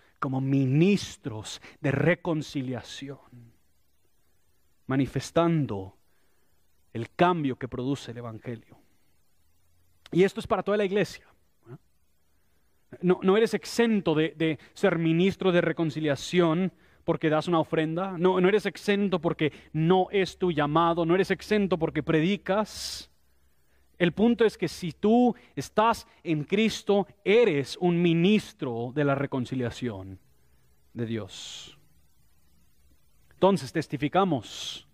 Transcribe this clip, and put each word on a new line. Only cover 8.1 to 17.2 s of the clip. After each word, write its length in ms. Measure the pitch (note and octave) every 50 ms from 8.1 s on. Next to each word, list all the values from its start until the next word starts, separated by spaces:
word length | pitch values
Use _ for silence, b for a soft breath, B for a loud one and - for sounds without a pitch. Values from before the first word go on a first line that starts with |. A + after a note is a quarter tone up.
el 60 | A2+ A#2+
Evangelio. 580 | A#2+ A#2 A2+ G#2+ - B2+ A#2 G#2+ - _ - _ _ _ _ _ _ _ _ _ _ _ _ _ _ _ _ _ _ _ _ _ _ _ _ _ _ -
Y 120 | - E3 F#3+
esto 160 | F#3+ - A#3
es 80 | -
para 140 | - A3+ F#3+
toda 160 | - G3 G3+
la 80 | G#3+ G#3
iglesia. 400 | F3+ F#3+ G#3 F3+ - - - - _ _ _ _ _ _ _ _ A2+ B2+ - _ _ _ _ _ _ _ _ _ _ _ _ _ _ _ _ _ _ _ _ _ _ - -
No, 180 | F3+ F3 F3+ - -
no 120 | F#3+ F#3+
eres 200 | A3 A3+ A3 -
exento 580 | G3+ - - - - A#3 A3+ A3 G3+ D#3+ E3+ D#3
de, 220 | D3+ D#3 D#3+ -
de 220 | D3+ E3 D#3+ D3 B B B B
ser 260 | - - F#3+ F3 E3
ministro 520 | E3 D#3+ D#3+ E3 F#3 G3 F3 - - F#3+
de 100 | E3+ F3
reconciliación 1080 | E3+ E3 D#3 - E3 D#3 - D#3+ D#3 D3+ C#3 - - - - F3+ F3 E3 D#3 F3 F#3+ F3 - b b b b b b
porque 260 | - D#3+ -